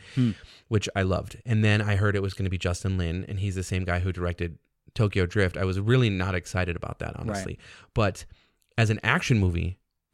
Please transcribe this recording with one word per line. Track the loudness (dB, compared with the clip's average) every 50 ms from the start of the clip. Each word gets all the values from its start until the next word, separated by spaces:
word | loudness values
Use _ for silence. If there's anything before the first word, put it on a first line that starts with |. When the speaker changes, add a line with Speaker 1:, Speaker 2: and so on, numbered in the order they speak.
| -14 -6 0
Speaker 1:
Hmm. | 2 2 2 0 -4 -10 -20 -20 -16 _ -2
Speaker 2:
which | 0 0 0 0 -2
I | 0
loved. | 0 2 0 0 -2 -6 -14 -10 -4
And | 0 2 4
then | 4 4 4 4
I | 2 2 2
heard | 2 2 2 2
it | 0
was | -2 -2
gonna | -4 -2 -2 -2
be | -2 -2
Justin | -2 -2 -2 0 -2 -2 0
Lin, | 0 0 -2 -2 -4 -4 -6
and | -6 -4
he's | -4 -4 -4
the | -4
same | -4 -4 -2 -2 -2
guy | 0 0 0
who | 0 -2
directed | -2 -2 -2 -4 -2 -4 -6 -6 -8 -12 _ _ _ _ _ -8 0
Tokyo | 2 2 2 4 2 0
Drift. | 2 2 2 2 2 0 -2
I | -2
was | -2 0 0
really | 2 2 4 4 4 4
not | 2 0 -2 -2 -2
excited | -4 -4 -4 -4 -2 -2 -2 -4
about | -6 -6 -10 -8 -8
that, | -8 -10 -8 -8
Speaker 1:
Right. |
Speaker 2:
honestly. | -6 -6 -6 -6 -6 -8 -10 -12 -16 -20 -20 -20 -14 _
But | -2 0 0 0 0 -4 -14 -20 -20 _ _ _ _ _ _ _ 0 0
as | 2 2
an | 2 0
action | 0 0 0 2 2 2 2 4
movie, | 4 2 2 0 -2 -4 -6 _ _ _ _ _ _ _